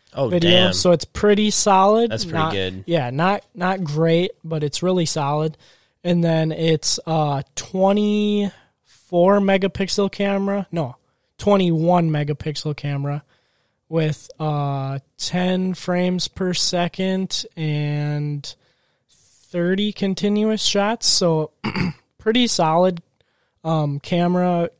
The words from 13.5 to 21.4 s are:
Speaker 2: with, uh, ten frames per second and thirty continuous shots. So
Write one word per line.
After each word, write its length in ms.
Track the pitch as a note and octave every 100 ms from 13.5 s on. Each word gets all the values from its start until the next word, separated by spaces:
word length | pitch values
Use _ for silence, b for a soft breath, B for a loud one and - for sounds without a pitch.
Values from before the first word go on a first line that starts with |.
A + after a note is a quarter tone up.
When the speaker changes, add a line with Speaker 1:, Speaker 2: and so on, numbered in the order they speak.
| _ _ _ -
Speaker 2:
with, 400 | D#3+ D#3 D3 - -
uh, 600 | D#3 D3 C#3+ C#3 C3+ C3+ - -
ten 560 | - F3+ F3+ F#3 F#3
frames 540 | F3 - F3+ F3+ F3+ -
per 260 | - F#3
second 920 | E3+ - F3 C3 - F#3 F#3+ F#3 - - -
and 1000 | D#3 D3 D3 D3 D3 D3 D3 D3 - - _ _ _ _ _
thirty 840 | _ _ _ _ F3 F3 F#3+ G#3
continuous 720 | - G3 F#3 G#3 G#3 G#3+ A3
shots. 440 | - G3+ G3+ A#3 -
So 440 | - F3 D#3+